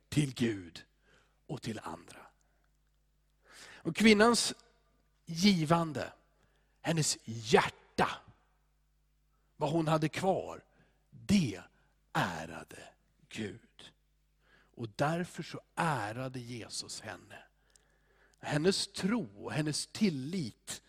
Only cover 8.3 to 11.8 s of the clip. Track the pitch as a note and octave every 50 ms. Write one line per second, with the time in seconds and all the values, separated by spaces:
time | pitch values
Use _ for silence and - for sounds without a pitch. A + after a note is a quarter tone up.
8.3 | - _ _ _ _ _ _ _ _ _ _ _ _ _ _ _ _ _ _ _
9.3 | _ _ _ _ _ - D3+ C#3+ D#3 E3 D#3+ D3+ D#3+ D#3 D#3 D3+ - - F3+ F#3+
10.3 | F3+ B2 D#2+ E2 E2 - - _ _ _ _ _ _ _ _ _ - A#2+ A#2 -
11.3 | G3+ G#3 D#3+ A2+ F#2 F2 - - _ _